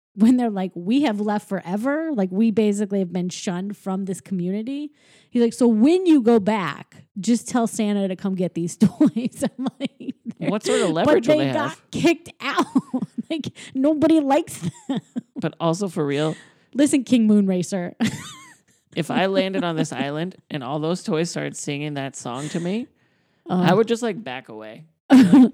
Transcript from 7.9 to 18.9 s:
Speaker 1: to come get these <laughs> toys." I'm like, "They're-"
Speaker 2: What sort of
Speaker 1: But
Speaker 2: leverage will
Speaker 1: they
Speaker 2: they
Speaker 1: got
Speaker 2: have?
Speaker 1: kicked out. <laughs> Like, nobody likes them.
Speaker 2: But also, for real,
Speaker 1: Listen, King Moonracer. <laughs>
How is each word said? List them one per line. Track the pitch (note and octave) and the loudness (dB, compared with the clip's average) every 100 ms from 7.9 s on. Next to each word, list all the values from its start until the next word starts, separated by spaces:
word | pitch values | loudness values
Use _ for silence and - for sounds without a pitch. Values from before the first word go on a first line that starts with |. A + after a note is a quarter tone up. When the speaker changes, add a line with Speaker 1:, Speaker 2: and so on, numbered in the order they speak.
| G3+ G3 | 0 -2
Speaker 1:
to | F3+ | -4
come | G3+ F#3+ | -4 -2
get | F3+ | -4
these | E3 E3+ - | -4 -6 0
<laughs> | |
toys." | G3 - C#4+ A3 B3 - | 0 4 2 2 -6 -4
I'm | C4+ - C4 - | -6 -6 -8 -8
like, | C4+ - - - - - | -10 -10 -14 -12 -14 -8
"They're-" | - | -4
Speaker 2:
What | G#3+ - | -4 0
sort | - | 0
of | G3+ | 0
Speaker 1:
But | D#3+ G3+ | 0 2
Speaker 2:
leverage | - A#3 | 2 4
will | D4+ | 2
Speaker 1:
they | - | 2
Speaker 2:
they | |
Speaker 1:
got | D#4 - | -2 -4
Speaker 2:
have? | D#4 _ | -8 _
Speaker 1:
kicked | - D#4 E4 - - | 0 2 2 -4 -10
out. | B3+ C4+ - | -4 -2 0
<laughs> | - - C4 - - - | -2 -2 -4 -6 -10 -6
Like, | D#4+ - - - C4 | -6 -8 -12 -10 -2
nobody | C#4 D#4 D#4+ D#4+ | 0 2 4 4
likes | C#4 C#4+ - - | 4 2 0 -6
them. | F3 - - B3 - B3 - - | -8 -8 -6 -6 -6 -10 -12 -6
Speaker 2:
But | E3 - | -6 -2
also, | E3 E3 G3+ | -2 0 -4
for | E3+ | -4
real, | D3 C#3+ D#3 - - _ _ | -2 0 -2 -4 -12 _ _
Speaker 1:
Listen, | A#3 C#4+ D4 | 0 2 2
King | A#3 B3+ G#3+ | 2 2 4
Moonracer. | G#3 F#3+ F#3 E3+ F#3+ F3 - | 4 4 0 -2 -6 -6 -4
<laughs> | A3+ - - - - _ _ _ _ | -4 -6 -12 -18 -20 _ _ _ _